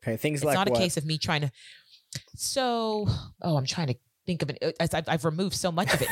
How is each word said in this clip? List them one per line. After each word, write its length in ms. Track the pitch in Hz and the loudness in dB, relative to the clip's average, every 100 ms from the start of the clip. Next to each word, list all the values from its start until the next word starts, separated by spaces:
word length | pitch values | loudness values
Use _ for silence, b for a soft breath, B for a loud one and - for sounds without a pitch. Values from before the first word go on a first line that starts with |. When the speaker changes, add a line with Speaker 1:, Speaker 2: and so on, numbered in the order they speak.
Speaker 1:
Okay, 140 | - 110 | -4 0
things 220 | 151 147 | 0 0
Speaker 2:
It's 40 | |
Speaker 1:
like 100 | 147 | 2
Speaker 2:
not 140 | 131 156 | 2 4
a 40 | |
Speaker 1:
what? 80 | 120 | 4
Speaker 2:
case 180 | 175 160 | 2 0
of 80 | 151 | -2
me 100 | 156 | -2
trying 240 | - 151 | 0 0
to 100 | 143 B B B B B _ - - - | 0 B B B B B _ -14 -14 -8
so, 720 | - 269 254 233 220 214 208 B B - | -4 0 0 2 0 0 0 B B -6
oh, 140 | 175 147 | 0 0
I'm 100 | 131 | 0
trying 220 | - 147 | -2 -2
to 60 | 120 _ _ - | -4 _ _ -6
think 160 | 165 | -2
of 80 | 151 | -2
it. 80 | - 156 - | -2 -2 0
It's, 140 | 165 | 0
I've, 140 | 160 151 | 0 0
I've 160 | 165 | 0
removed 300 | 160 156 190 | 0 0 -2
so 160 | - 180 | 0 -2
much 200 | 165 143 | 0 0
of 80 | 139 | 2
it 60 | 123 | 4